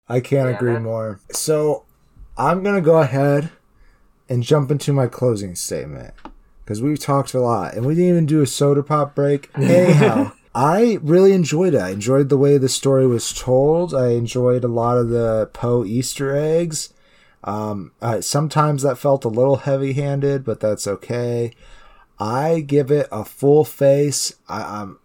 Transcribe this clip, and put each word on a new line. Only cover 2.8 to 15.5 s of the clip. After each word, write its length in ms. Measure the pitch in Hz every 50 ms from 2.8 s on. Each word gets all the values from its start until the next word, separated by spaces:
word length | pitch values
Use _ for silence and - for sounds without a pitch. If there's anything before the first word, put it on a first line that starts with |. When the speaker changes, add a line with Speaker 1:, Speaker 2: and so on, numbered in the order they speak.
Speaker 1:
go 160 | 156 160 165
ahead 520 | 160 147 117 135 139 143 143 143 143 156 160 - _ _ _ _ _ - - - _ _ _ _ _ _ -
and 140 | 127 120 120
jump 280 | - 156 147 139 131
into 220 | 151 139 - 147 139
my 140 | 139 127
closing 480 | 113 - - 127 123 113 98 101 92 87
statement, 580 | - - - 90 73 65 76 71 64 62 - - - - - - - _ _ _ - -
'cause 160 | - 104 107
we've 180 | 131 147 151 -
talked 340 | - - 139 139 127 - -
a 80 | 127
lot, 320 | 123 120 117 101 87 - -
and 120 | 110 120
we 100 | 139 160
didn't 160 | 170 180 180
even 140 | 175 170 160
do 160 | 139 156 151
a 60 | 139
soda 360 | 123 - - 147 143 143 143 139
pop 320 | - 151 147 143 143 -
break. 340 | 143 143 143 143 139 - -
Speaker 2:
<laughs> 40 | -
Speaker 1:
Anyhow, 760 | 139 135 - 175 180 180 175 156 147 214 - - - - - - _ _ _ -
I 440 | 117 135 151 175 208 240 240 202 139
really 320 | 156 143 170 185 196 196 196
enjoyed 400 | 185 160 135 147 165 190 180 143
it. 80 | 110
I 80 | 90 95
enjoyed 400 | 98 104 101 123 135 139 147 135
the 80 | 147
way 200 | 131 143 143 143
the 120 | 135 131 127
story 380 | - - - 135 135 131 131
was 260 | 127 120 113 - - -
told. 600 | - - 123 127 131 139 151 160 170 180 165 139
I 160 | 131 127 120
enjoyed 540 | 120 120 117 113 - 127 123 123 123 123 117
a 40 | 117
lot 280 | 117 117 117 120 123
of 120 | 123 117 113
the 400 | 117 117 117 113 110 110 104 -